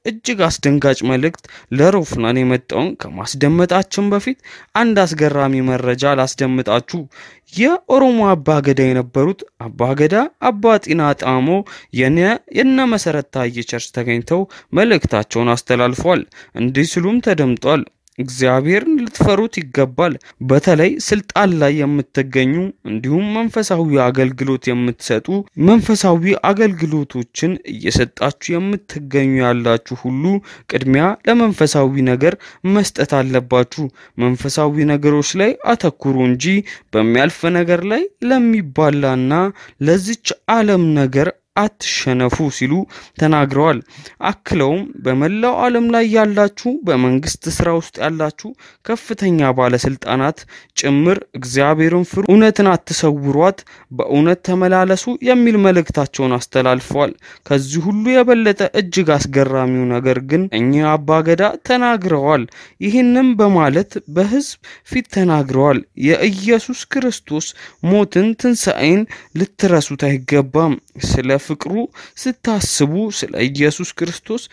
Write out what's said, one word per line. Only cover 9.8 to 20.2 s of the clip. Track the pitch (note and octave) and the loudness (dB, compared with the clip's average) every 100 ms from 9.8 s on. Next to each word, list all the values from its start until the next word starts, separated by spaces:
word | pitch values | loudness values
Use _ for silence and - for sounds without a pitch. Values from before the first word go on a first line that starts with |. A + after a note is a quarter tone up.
| B2 C#3 D#3 G3+ D4 - | -2 2 2 2 -2 -2
አባ | A#3+ G3+ A3+ G#3+ | -2 0 2 2
ጢና | - E3 D3 C#3 | 0 0 0 0
ጣሞ | C3 C3 C#3 F#3+ G3+ - - | -2 0 0 0 -4 -14 -8
የነ፣ | B2 C3 E3 F#3 A#3+ - | -2 2 2 2 0 -4
የነ | - C4 C4 B3+ | 0 2 2 0
መሰረት | G#3+ E3+ D3+ - | 0 -2 -4 -4
ታዬ | C3 A#2+ A#2+ | -4 -4 -6
ቸርች | A2+ A#2 - | -8 -10 -8
ተገኝተው | B2+ A#2+ A#2 A#2 F3 F#3+ - - D3 | -6 -4 -4 -2 -4 -4 -10 -4 0
መልእክታቸውን | A#3 F#3 - G#2+ A2 A2+ A#2+ | 2 2 0 -2 -2 -2 0
አስተላልፈዋል። | A#2+ - B2 B2 B2+ E3+ F3 - - - - | 0 0 0 0 -2 0 -2 -4 -16 -14 -6
እንዲህ | A#2+ C3+ D#3+ | -4 -2 -2
ሲሉም | F3+ F3+ A#3+ | -2 -2 0
ተደምጧል። | A#3 E3 C3 A#2 B2 D3+ - _ _ - | 0 0 0 0 0 -2 -2 _ _ -12
"እግዚአብሔርን | B2+ B2+ B2+ C3 D3 G3 C4+ D4+ | -8 -2 0 2 2 0 0 -2
ልትፈሩት | A#3+ - G#3 G3+ A3+ - | -2 0 0 2 -2 -6
ይገባል። | C#3 C#3 C3 B2+ E3+ C3 | -6 -2 -2 0 -2 -4